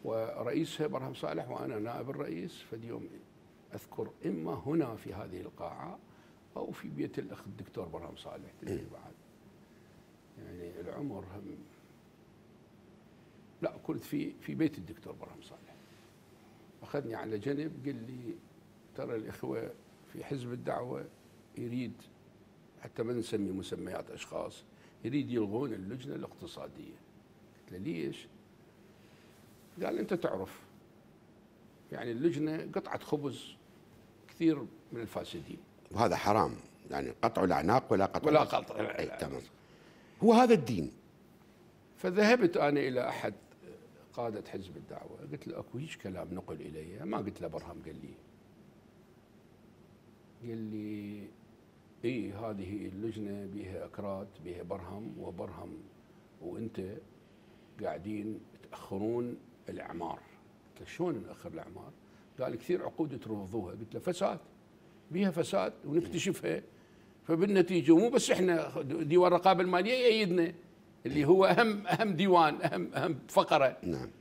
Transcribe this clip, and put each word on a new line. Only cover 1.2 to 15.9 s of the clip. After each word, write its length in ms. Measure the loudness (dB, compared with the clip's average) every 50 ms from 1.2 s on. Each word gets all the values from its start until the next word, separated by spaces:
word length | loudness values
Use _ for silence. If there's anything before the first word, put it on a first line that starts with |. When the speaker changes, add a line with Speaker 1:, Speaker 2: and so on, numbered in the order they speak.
| -6 -4 -4 -4 -6 -6
Speaker 1:
وأنا 280 | -6 -6 -6 -6 -4 -4
نائب 320 | -6 -6 -6 -6 -8 -8
الرئيس. 500 | -6 -6 -6 -6 -6 -8 -8 -10 -12 -14 -14 -12
فاليوم 380 | -12 -12 -10 -10 -10 -10 -10 -12 -16 -18 -20 -20 -20 -20 -20 -20 -20 -20 -18 -14 -14
أذكر 360 | -14 -12 -10 -6 -6 -6 -6 -8 -6 -4
إما 360 | -4 -4 -2 -2 -4 -4 -4 -2
هنا 300 | 0 2 2 2 0 -4
في 180 | -10 -10 -10 -8
هذه 260 | -8 -10 -10 -10 -10
القاعة 580 | -10 -12 -10 -10 -10 -10 -8 -10 -10 -12 -12 -14 -16 -20 -20 -20 -20 -20 -20 -20 -20 -12 -8
أو 140 | -8 -8 -8
في 180 | -8 -10 -10 -10
بيت 300 | -6 -6 -6 -4 -4 -8
الأخ 240 | -8 -8 -14 -14 -14
الدكتور 420 | -14 -14 -14 -14 -10 -8 -8 -8 -8
برهم 280 | -8 -10 -10 -10 -14
صالح. 340 | -12 -14 -12 -12 -12 -14 -18 -18 -12
تدري 140 | -6 -4 -4
Speaker 2:
إيه. 120 | -4 -6 -10
Speaker 1:
بعد. 200 | -16 -18 -18 -20 -20 -20 -20 -20 -20 -20 -20 -20 -20 -20 -20 -20 -20 -20 -20 -20 -20 -20 -20 -20 -20 -20 -20 -20 -20 -18
يعني 420 | -14 -14 -12 -10 -10 -10 -10 -10
العمر 440 | -10 -8 -8 -6 -6 -6 -8 -8 -10
هم. 340 | -12 -14 -12 -12 -12 -14 -14 -16 -20 -20 -20 -20 -20 -20 -20 -20 -20 -20 -20 -20 -20 -20 -20 -20 -20 -20 -20 -20 -20 -20 -20 -20 -20 -20 -20 -20 -20 -20 -20 -20 -20 -20 -20 -20 -20 -8 -4
لا، 140 | -4 -4 -4 -6 -6
كنت 180 | -4 -4 -4 -4
في، 280 | -4 -4 -2 -2 -4 -8 -10
في 140 | -10 -8 0
بيت 240 | 2 0 0 0 -4
الدكتور 340 | -12 -12 -14 -14 -12 -14
برهم 300 | -14 -12 -14 -16 -16 -18
صالح. 340 | -20 -20 -20 -20 -20 -20 -20 -20 -20 -20